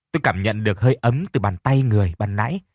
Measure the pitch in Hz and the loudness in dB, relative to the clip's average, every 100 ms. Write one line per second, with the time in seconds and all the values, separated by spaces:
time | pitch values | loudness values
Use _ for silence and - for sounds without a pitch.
0 | _ 165 131 92 101 107 107 98 123 - | _ -2 0 0 0 0 -2 2 2 2
1 | 120 131 185 127 101 90 131 135 127 104 | 0 -2 -2 -2 -2 -2 0 2 2 2
2 | 95 82 104 101 113 190 - | 0 -2 -4 -2 -4 -6 -10